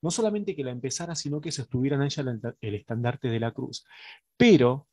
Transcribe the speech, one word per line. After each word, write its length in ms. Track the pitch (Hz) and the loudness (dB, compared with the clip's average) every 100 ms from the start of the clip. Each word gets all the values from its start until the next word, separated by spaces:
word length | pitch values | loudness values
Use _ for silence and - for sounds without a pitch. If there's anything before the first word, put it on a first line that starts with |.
No 100 | 160 | -4
solamente 440 | 170 220 208 202 156 | -2 -2 -2 -6 -4
que 80 | |
la 60 | 131 | -4
empezara, 460 | 123 131 - 170 165 | -2 -6 -6 -6 -6
sino 260 | 147 151 | -4 -4
que 100 | 160 | -4
sostuviera 440 | - 127 127 135 139 | -8 -4 0 2 2
en 80 | |
ella 180 | 143 147 | 0 0
el, 180 | 131 117 117 - | -4 -4 -8 -8
el 140 | 110 101 | -6 -6
estandarte 520 | _ 113 120 120 127 | _ -2 -2 -2 -4
de 120 | 113 | -2
la 120 | 113 | -2
cruz. 360 | - 127 - _ - - - _ _ | -4 -10 -12 _ -20 -20 -20 _ _
Pero 520 | - 175 123 135 - | 8 8 6 2 -8